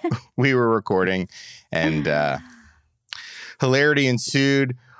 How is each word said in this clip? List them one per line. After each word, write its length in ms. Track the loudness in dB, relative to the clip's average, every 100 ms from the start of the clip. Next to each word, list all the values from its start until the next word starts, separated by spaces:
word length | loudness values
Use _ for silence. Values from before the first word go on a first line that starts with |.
| -6
<laughs> 280 | -6 -8 -2
we 180 | 0
were 140 | 2 2
recording. 600 | 0 0 0 0 0 -4 -10 -20 -20 -6
And, 380 | -2 0 0 0
uh, 300 | 0 0 -2 -8 -20 -20 _ _ _ _ -18 -18 -18 -18 -4
hilarity 460 | 0 2 4 4 2
ensued. 720 | 0 0 2 4 4 0 -4 _ -20